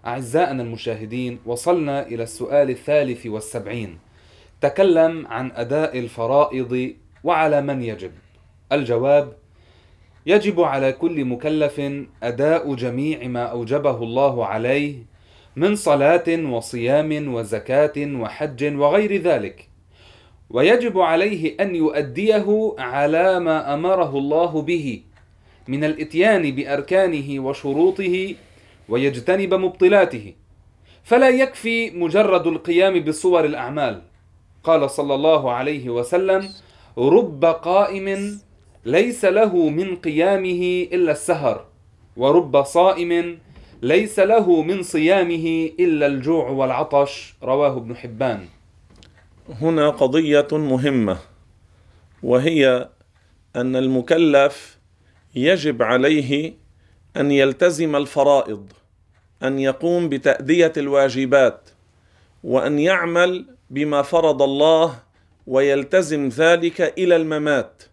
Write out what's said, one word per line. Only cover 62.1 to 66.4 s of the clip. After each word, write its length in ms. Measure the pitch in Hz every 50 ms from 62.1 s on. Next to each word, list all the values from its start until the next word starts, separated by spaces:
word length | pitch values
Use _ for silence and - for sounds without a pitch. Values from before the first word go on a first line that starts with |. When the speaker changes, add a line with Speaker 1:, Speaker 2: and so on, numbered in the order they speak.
| _ _ _ _ _ _ -
Speaker 2:
وأن 360 | - 123 131 - 139 147 147
يعمل 680 | 147 180 190 180 170 170 170 170 175 180 185 180 - - - _ _ _
بما 320 | 127 139 147 151 147 143
فرض 400 | 143 - 175 165 165 156 147 131
الله 580 | 139 139 139 143 147 160 160 160 165 165 131 117 _ _ _ _ _ _ _ _ _
ويلتزم 800 | - 127 135 139 143 139 139 139 139 - 185 175 147 156 147 139 131
ذلك 520 | 110 135